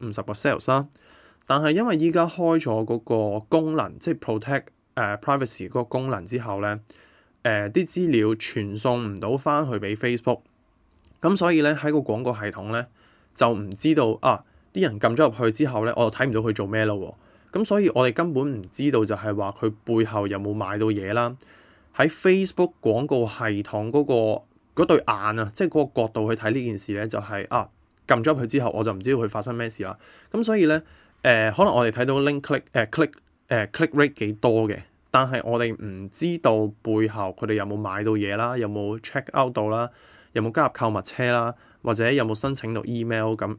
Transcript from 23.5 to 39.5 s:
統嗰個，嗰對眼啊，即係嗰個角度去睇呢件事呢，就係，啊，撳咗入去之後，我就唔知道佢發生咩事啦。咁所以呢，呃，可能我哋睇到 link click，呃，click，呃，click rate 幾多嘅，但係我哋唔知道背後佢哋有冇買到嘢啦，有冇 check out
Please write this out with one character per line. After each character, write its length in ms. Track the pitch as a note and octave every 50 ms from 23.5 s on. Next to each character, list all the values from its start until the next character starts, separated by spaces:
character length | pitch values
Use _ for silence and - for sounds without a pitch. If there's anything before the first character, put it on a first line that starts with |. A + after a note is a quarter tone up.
| G#2 G2+
統 300 | G2+ - - G#2+ G#2+ A2+
嗰 120 | B2 D3 C#3+
個， 800 | C#3 C3 A#2 A2 G#2+ G#2+ - - _ _ _ _ _ _ - F3
嗰 20 |
對 120 | E3 E3+
眼 420 | E3 - - A2 G2 G2+ G#2+ A2 A2+
啊， 120 | A2 G#2 -
即 120 | - G3
係 20 |
嗰 180 | E3 - D#3 C#3+
個 140 | - - B2
角 60 | A2+
度 260 | A2 - A2+ G#2+ A2 A2+
去 80 | A2
睇 100 | A2 G#2+
呢 140 | A#2 C3+ B2
件 120 | A#2 G#2+
事 160 | G2 - - G2+
呢， 120 | G2+ G#2+
就 140 | A2 G#2+ G#2
係， 260 | G2+ G#2 G#2+ G2+ - -
啊， 200 | - A#2+ G2 - _ _ _ _ _ _ _
撳 160 | - C3 A#2 A2+
咗 100 | D#3 D3+
入 80 | C3+
去 60 | B2
之 140 | A2 - C#3 B2
後， 80 | A2+ -
我 100 | G#2 A2
就 100 | A2 G2
唔 60 | F#2+
知 100 | F#2+ B2+ C3+
道 40 | A#2+
佢 80 | A#2 A2
發 120 | A2 C3
生 120 | A#2 B2+ A#2+
咩 160 | A#2 A#2 A2+
事 140 | A2 - G2+
啦。 140 | F#2+ F#2+ - - - - - - _
咁 100 | - A3
所 160 | A3+ A3 A3
以 80 | G#3+ E3+
呢， 160 | D3+ D#3 D#3 D#3 - - - _ _ _ _ -
呃， 280 | B2+ A#2+ A2 A2 A2
可 140 | G#2 E3 G3
能 100 | G3+ C3
我 100 | B2 A#2+
哋 60 | A2+
睇 140 | G#2+ A#2+ B2
到 100 | C3+ C3+ C#3
link 180 | C#3 D3 C#3+ C#3+
click， 220 | - - D3 C3+ - _
呃， 160 | - C3 A2
click， 240 | G#2 - D#3+ D#3+ C#3+ - - _ _ _ _ _
呃， 200 | - B2 A2+ G#2
click 220 | G2+ - - E3 D#3+
rate 240 | - C#3+ D3 C#3+ D3
幾 200 | - A2+ G#2 G#2+ G#2+
多 280 | - B2 A2+ A2 A2 G#2
嘅， 100 | G2+ - - - _ _ _ _
但 180 | - C3 C3 B2+
係 120 | C3 A#2+ -
我 160 | A#2 A#2+ A#2
哋 160 | A#2+ A#2 A2+ - G#2+
唔 260 | G#2 F#2+ F#2+ G2 G2
知 280 | - - E3 F3 E3+
道 280 | E3 - B2+ A2 G#2+ G#2+ G#2 G#2 -
背 260 | - A2+ A2 A2 A2 G#2+
後 260 | G#2+ A2 G2 F#2+ F#2
佢 80 | - A#2+
哋 100 | G#2+ G#2+
有 100 | G#2 G2
冇 100 | G2+ G#2
買 280 | G#2+ G#2+ G2 F#2+ G2+ G#2+
到 80 | A2 A2
嘢 240 | G#2+ G#2 G2 G2+
啦， 200 | G#2+ A#2 A#2+ B2+
有 120 | B2+ A2+ G2+
冇 280 | G#2 G#2 G2+ G2+ G#2+ A2+
check 240 | - - - C#3 - - -
out 160 | C#3 C3+ B2+